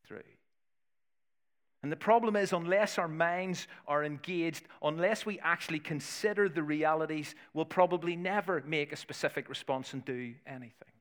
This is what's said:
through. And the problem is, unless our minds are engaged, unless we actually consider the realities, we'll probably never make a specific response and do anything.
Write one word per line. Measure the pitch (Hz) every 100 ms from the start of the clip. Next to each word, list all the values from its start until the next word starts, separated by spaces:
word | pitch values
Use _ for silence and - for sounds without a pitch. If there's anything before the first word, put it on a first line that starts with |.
| _
through. | 107 - _ _ _ _ _ _ _ _ _ _ _ _ _ _ _
And | 143
the | 156
problem | 202 226 226 208
is, | 196
unless | 180 170 190 208 -
our | 175
minds | 156 170 175 185 180 - - -
are | 147
engaged, | 147 147 - 180 165 156 - -
unless | 147 156 185 214 214
we | 196
actually | 165 170 - 160
consider | 151 151 - - 214 202 202
the | 160
realities, | 151 151 156 156 156 156 147 - -
we'll | 156 160
probably | - 180 180 170 170
never | 180 202 190 170 139
make | 156 147
a | 147
specific | - 139 147 - 131
response | 131 - 131 127
and | 135 123
do | 123 123 120 -
anything. | 135 120 _ - _